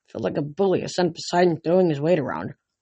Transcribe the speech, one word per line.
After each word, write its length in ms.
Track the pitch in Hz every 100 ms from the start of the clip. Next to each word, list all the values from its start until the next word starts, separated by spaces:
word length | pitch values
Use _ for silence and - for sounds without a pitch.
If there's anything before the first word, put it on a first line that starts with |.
| _
Felt 160 | -
like 140 | 113 165
a 60 |
bully. 420 | 147 147 196 170
I 20 | -
sent 280 | - 175
Poseidon 460 | 165 - 175 180 156
throwing 300 | 160 180 185
his 100 | 143
weight 200 | 151 175
around. 340 | 127 78 85 139 _ _